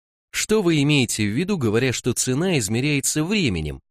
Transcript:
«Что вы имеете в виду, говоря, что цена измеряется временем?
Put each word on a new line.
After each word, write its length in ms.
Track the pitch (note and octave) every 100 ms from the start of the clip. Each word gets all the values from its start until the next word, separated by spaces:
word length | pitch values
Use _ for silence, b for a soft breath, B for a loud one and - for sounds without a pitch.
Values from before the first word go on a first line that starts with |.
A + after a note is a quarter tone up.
| _ _ _
«Что 300 | - - G#3+
вы 200 | F3 D#3+
имеете 460 | C#3 D3 A#2 - G#2
в 80 | A2+
виду, 200 | F#3 G3
говоря, 360 | A#2 G#2+ C3
что 200 | A#2 C3
цена 440 | - - B2+ F#3+ D#3+
измеряется 680 | G2 A2+ C#3+ C#3+ - D3+
временем? 580 | D#3+ G#3+ D3 F2 D#2 C2+ _